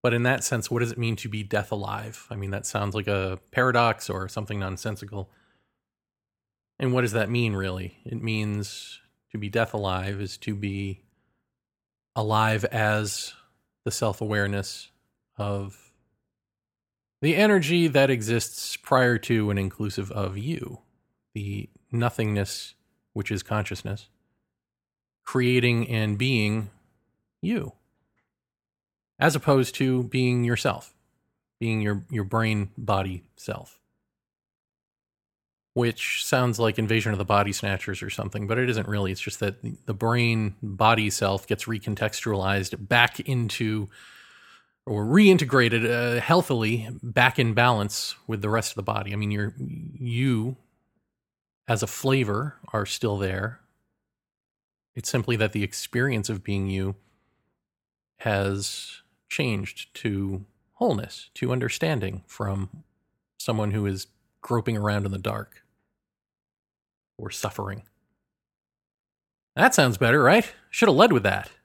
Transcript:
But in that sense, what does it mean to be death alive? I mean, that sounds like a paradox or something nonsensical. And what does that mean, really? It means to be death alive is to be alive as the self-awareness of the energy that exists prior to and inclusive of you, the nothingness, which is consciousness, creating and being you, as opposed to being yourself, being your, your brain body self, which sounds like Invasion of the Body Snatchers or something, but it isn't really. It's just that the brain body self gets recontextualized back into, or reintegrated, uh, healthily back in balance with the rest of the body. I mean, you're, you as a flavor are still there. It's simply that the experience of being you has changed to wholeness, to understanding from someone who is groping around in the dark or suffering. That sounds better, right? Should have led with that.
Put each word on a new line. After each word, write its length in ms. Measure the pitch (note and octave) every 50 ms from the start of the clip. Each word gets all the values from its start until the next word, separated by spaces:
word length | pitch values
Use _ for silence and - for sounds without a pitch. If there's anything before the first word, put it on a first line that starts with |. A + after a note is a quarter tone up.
But 120 | - B2 A#2+
in 80 | A#2+
that 220 | A#2+ B2 C3+ B2+ -
sense, 260 | - B2+ A2+ G2+ -
what 100 | A#2+ A#2+
does 120 | A#2+ A#2
it 60 | A#2 A#2+
mean 180 | A#2 A2+ A2
to 120 | - - A2
be 140 | G#2 A2
death 300 | G2+ G2+ A2 G#2 G#2 -
alive? 540 | A2 G2+ G2+ G#2 G#2 G#2 G#2+ A2 G#2+ - - _
I 60 | A#2
mean, 160 | G2+ G2 G2
that 120 | G2 G2+ -
sounds 300 | - - G#2 G2+ G2+ F#2
like 140 | A2 G2 G#2+
a 320 | G2+ G2 F#2+ F#2+ F#2+ F#2 _ _
paradox 580 | - C3 B2 B2+ A#2+ A#2+ A#2+ A#2 A2 - - -
or 200 | F#2+ F#2+ F#2+ F#2+
something 300 | - A2+ G#2+ - G#2 G2+
nonsensical. 720 | F#2+ F#2+ F#2+ F#2 - A2+ G#2 - - G2+ G#2+ G2+ F#2 _ _ _ _ _ _ _ _ _ _ _ _ _ _ _ _ _ _ _ _ _ _ _ _ _ _ _ _ _ _ -
And 140 | C3+ C3
what 80 | B2 B2+
does 120 | A#2+ A2+
that 160 | G#2+ A2+ G#2+ G2
mean, 260 | A#2+ B2 A#2+ A2+ G2+
really? 440 | F#2+ F#2+ F#2+ F#2 F#2 F#2 - - _ _
It 180 | - A#2 A2
means 760 | A2 A2+ A2 A2 G#2+ G#2 G#2 G#2 G2+ - - - - - - - _ _ _ _ _ _
to 60 | - G#2+
be 100 | G#2 G#2
death 260 | G#2 A2+ A2+ - -
alive 460 | G#2+ G2+ F#2+ F#2 F#2 F#2 G2 G2+ G2
is 160 | G#2 G2 - -
to 160 | - A2 G#2
be 480 | G2 G2+ G2+ G2 G2 G2 G2 F#2+ - _ _ _ _ _ _ _ _ _ _ _ _ _ _ _ _ _ _ _ _ _ _ _
alive 500 | A#2 G#2+ G#2+ G#2+ G#2+ A2 A2 A2 G#2+ A2
as 680 | - - A2+ G#2+ G#2+ G#2+ G#2+ G#2+ G#2 - - - - - - _ _ _ _ _ _ _ _ _
the 60 | A2+
self-awareness 1000 | - - A#2+ A2 G2+ - A2+ G#2 G#2+ G#2 G2+ G2+ G2+ G2+ F#2+ - - - - - _ _ _ _ _ _ _ _ _
of 540 | - G#2 G2+ G2+ G2 G2 G2 - - _ _ _ _ _ _ _ _ _ _ _ _ _ _ _ _ _ _ _ _ _ _ _ _ _ _ _ _
the 140 | - D3+ E3
energy 520 | F3 G#3 G#3+ G#3 F#3+ D3+ C#3+ F3 F3 E3+ D#3+
that 220 | C3+ C#3 C3+ C3+
exists 680 | C3+ A#2 G#2+ A2 A#2 A#2 - - - - - - -
prior 420 | - _ - C#3 B2+ B2+ B2 A#2+ A2+
to 320 | - - A#2+ A2+ G#2+ G#2
and 80 | G2+ G2
inclusive 520 | G2 F#2+ - - G#2+ G2+ - - G2+ G2
of 280 | - G#2 G2 G2 F#2+ G2+
you, 400 | A2 D3 E3 D3+ A#2+ - C3 - _ _ _ _ _ _ _ _ _ _ _
the 340 | G#2+ G2+ G2+ G2+ G2+ G#2 - _ - _ _
nothingness, 840 | A#2+ A#2 A#2+ A#2+ - - A2+ G#2+ G#2 G2+ G2 - - - - - _ _ _ _ _ _ _ _
which 180 | _ G#2+ G2+ -
is 120 | A2 F#2+
consciousness, 680 | - - A2 G#2+ G2+ - G2+ - - G#2 G2+ - - _ _ _ _ _ _ _ _ _ _ _ _ _ _ _ _ _ _ _ _ _ _ _ _
creating 640 | - - C3 B2 B2 B2+ B2 A#2+ B2 A#2+ A#2 A#2 A#2+
and 300 | A#2 A2+ A2 G#2 G#2 G2+
being 520 | B2 C3+ C3 A2+ G#2 G#2 G#2+ A2 G#2+ G2 _ _ _ _ _ _ _ _ _ _ _ _ _ _
you, 300 | - F3+ A#3+ G#3 - B2+ - _ _ _ _ _ _ _ _ _ _ _ _ _ _ _ _ _ _ _ _ _ _ _ _ _ _ _ _ -
as 160 | - E3 C#3
opposed 400 | B2 - D#3 C#3 C3+ B2 - -
to 280 | - C3+ C3 B2+ B2+ B2
being 400 | - - B2+ B2+ B2 B2 B2 A#2+
yourself, 500 | A#2+ A#2+ A2 - C3 - - - - _ _ _ _ _ _ _ _ _ _ _ _ _ _
being 220 | A2+ A2+ A2 A2
your, 240 | G#2 G#2 G2+ G2 F2 _
your 140 | D3 A2 G2+
brain 460 | G2 B2 A2+ A2+ A2 A2 G#2 G2+ G2 _
body 480 | - A#2 A#2 G2+ F#2+ F#2+ G2 F#2 F2 _ _ _
self, 440 | - - - - - - - _ _ _ _ _ _ _ _ _ _ _ _ _ _ _ _ _ _ _ _ _ _ _ _ _ _ _ _ _ _ _ _ _ _ _ _ _ _ _ _ _
which 480 | B2+ A#2+ A#2+ A2+ - - - - - -
sounds 340 | - - B2+ B2+ B2 A2 A2+
like 200 | A#2 A2 G#2 -
Invasion 340 | A2 G#2 A2+ A2+ G#2+ A2
of 60 | G#2 F#2
the 60 | G2+
Body 280 | F#2 G#2 G2+ G2+ G#2
Snatchers 500 | F#2+ - - G2+ G2 F#2+ - - F#2+ -
or 80 | - G2
something, 360 | - - G#2+ G2+ - G#2 G#2
but 120 | G2+ A2+ A#2+
it 120 | B2+ B2
isn't 180 | A#2 A2 F#2+ G2+
really. 240 | G#2 G#2 G2 F#2+
It's 80 | F#2+ -
just 200 | - G#2 - -
that 160 | G#2+ G2+ G2 - - A2+ - - _
the 80 | - A2
brain 600 | G2 A2+ A2+ A#2+ A#2+ A#2 A#2 A#2 A2+ A2 G#2 G2 _
body 480 | - G#2+ F#2+ F#2+ A2 A2 A#2 A2 G#2+ G2+
self 360 | - - G#2 G2 G2 G2 -
gets 180 | - G#2+ - -
recontextualized 1200 | - A2+ G#2 - - G#2 - A2+ G#2+ - - - A2+ G#2 G2 F#2+ F#2+ G2 G2 F#2+ - - - G#2 -
back 320 | C3 A#2+ A#2+ A#2+ - -
into, 680 | - - C3+ B2 A#2 G#2 - - A2+ G#2+ A2 G#2+ G2+ - - - - - - - - - - - - - - - _ _ _ _ _
or 180 | C3+ G#2+ G#2 G#2
reintegrated, 800 | A2+ C#3+ G3+ G#3+ G3 F#3+ E3 D3+ B2 C3+ C3 A#2+ A#2 A2+ A#2 A2+
uh, 360 | A#2 A#2+ A#2 A#2+ A#2+ A#2+ A#2+
healthily 680 | G#2+ - E3 F3+ F3 - C3+ A#2 A2 G#2+ A#2 A#2 A2 A2+ B2 -
back 360 | - A#2+ G#2+ B2+ B2 B2+ - -
in 160 | G#2+ A2+ G#2+
balance 640 | A#2+ A#2+ B2 A#2+ G#2+ G2+ G#2 - - - - - _ _
with 160 | - A2+ G#2
the 60 | G#2 G#2
rest 220 | A2 A2+ G#2+ -
of 60 | -
the 60 | -
body. 300 | G2 G2+ A2 G#2+ G2+ G2+
I 40 | G2+
mean, 140 | G#2 G#2+ G#2
you're, 240 | G#2 G#2 G#2 G#2+ A2 C3
you 960 | C3 C3 - - - D#3 - - B2+ A#2+ A#2 A#2+ C3 C3+ B2 A2 A2 B2+ C3 _ _ _ _ _ _ _ _ _ _ _ _ _ _ _ _ _ _ _ _ _ _ -
as 140 | A#2 G2+
a 40 | A#2+
flavor 720 | - - - - C3+ C3+ C3+ B2 G#2 G2+ A2 C#3 D3+ - _ - -
are 140 | - A2 G#2+
still 320 | - - - - A2 G2+ G2
there. 420 | G2 F#2 F#2+ F#2 G2 A2+ B2 - _ _ _ _ _ _ _ _ _ _ _ _ _ _ _ _ _ _ _ _ _ _ _ _ _ _ _
It's 160 | B2 - -
simply 260 | - B2 G#2+ - A#2+
that 160 | G#2+ A2 G#2
the 100 | - A2
experience 680 | G2+ F#2+ - - - - - A#2 B2+ C#3 B2+ G#2+ G2+ -
of 120 | A2 F#2+
being 260 | - - G2+ G2 F#2+ G2
you 240 | F#2+ F#2+ F#2+ G2 F#2+ - _ _ _ _ _ _ _ _ _ _ _ _ _ _ _ _ _ _ _ _ _ _ _ _
has 840 | - A2+ G#2 G2 G2 G2 G2 G2+ G2 - - - - - - - _ _ _ _ _ _
changed 640 | - - D3 B2+ G#2+ G2 G2 - - - - _ _
to 500 | - - A2+ G2+ G2 G2 G2 G2 F#2+ G2+ _ _ _ _ _ _
wholeness, 560 | _ A#3+ A#3 B2+ G2+ - - - - - _ _
to 180 | - - B2
understanding 680 | B2+ B2+ A#2+ A#2+ - - E3 D#3+ D#3 A#2+ G2 F#2+ G2 F#2+ -
from 580 | _ - - A2 G2 G2 G2 G2 F#2+ - - - _ _ _ _ _ _ _ _ _ _ _
someone 340 | - - A2+ A2 G#2+ G#2
who 120 | G2+ A2 G2+
is 200 | G2+ F#2+ F#2+ - _ _ _ _ _ _ _
groping 360 | - - B2 A#2 G#2+ - A2+
around 280 | G#2+ G#2 G#2 G#2 G#2 G2+
in 80 | G2
the 60 | G2 F#2+
dark 440 | F#2+ G#2+ G#2+ - A2 _ - - _ _ _ _ _ _ _ _ _ _ _ _ _ _ _ _ _ _ _ _ _ _ _ _ _ _ _ _ _ _ _ -
or 120 | A2 G2
suffering. 520 | - - - G#2 - - G2+ G2 G2+ G#2+ - _ _ _ _ _ _ _ _ _ _ _ _ _ _ _ _ _ _ _ _ _ _ _ _ _ _ _ _ _ _ _ _ _ _
That 200 | - F#3+ B3+ -
sounds 240 | - C#3+ B2+ G#2+ -
better, 240 | - A#2 B2 D3+
right? 280 | B2+ C3 F#3 A#3 - - - - _ _
Should 180 | - - A3+ G#3
have 80 | D3+
led 160 | D3 G#3 A#3+
with 100 | E3+ A#2+
that. 280 | G2 G2+ F#2+ G2 G2+ - - _